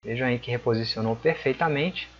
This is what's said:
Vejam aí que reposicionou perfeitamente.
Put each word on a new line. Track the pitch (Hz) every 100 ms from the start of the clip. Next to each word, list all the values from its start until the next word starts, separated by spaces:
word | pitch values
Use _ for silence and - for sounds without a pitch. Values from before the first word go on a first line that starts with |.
Vejam | 104 117 127
aí | 120
que | -
reposicionou | 120 - 113 113 - 113 113
perfeitamente. | 160 165 139 131 135 139 165 185 - -